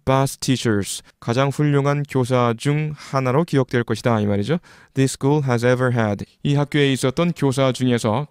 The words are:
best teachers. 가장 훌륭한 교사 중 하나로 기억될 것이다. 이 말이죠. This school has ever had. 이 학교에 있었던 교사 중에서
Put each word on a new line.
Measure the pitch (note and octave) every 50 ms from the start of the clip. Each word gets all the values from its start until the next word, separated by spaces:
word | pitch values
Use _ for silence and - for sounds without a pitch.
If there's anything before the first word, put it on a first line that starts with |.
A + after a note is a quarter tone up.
| _
best | - C3 C3+ C#3 C3+ - -
teachers. | - - B2+ - - A#2+ G#2+ G2+ F#2 - - - - - _ _
가장 | - - A#2 B2+ C#3 C#3
훌륭한 | C3 - D3+ D3 C#3+ C#3 C#3 C#3+ C#3+ D3 C#3+ -
교사 | - C3 B2+ A#2+ C3 B2 B2 A#2 A#2 A#2
중 | - C#3+ D3 D3+ D#3 D3+ D3+
하나로 | - - - - C3+ C3 B2+ B2 C#3+ F3
기억될 | - - C#3 B2+ - - B2 A#2
것이다. | - A2+ - - B2 A#2 G#2+
이 | G#2
말이죠. | G2+ G2+ G2+ G2+ G#2+ D#3 F3 - - - - - _ _
This | C3+ C3+ C3 -
school | - C3+ C3+ D3 D#3 C#3
has | C3 A#2+ A#2 A#2
ever | B2 B2+ B2 C3 B2+ A#2+ A#2+
had. | A2+ G#2 G#2 - G#2 - _ _ -
이 | C#3+ C#3+
학교에 | D3 D3 - - D3 C#3+ C#3
있었던 | C3+ B2 - C3 B2 - E3+ F3 D#3+ -
교사 | C#3+ C#3 B2 C#3 C3+ C3
중에서 | A#2+ - B2+ B2+ A#2+ A2+ - A2+ G#2 B2+ D3 -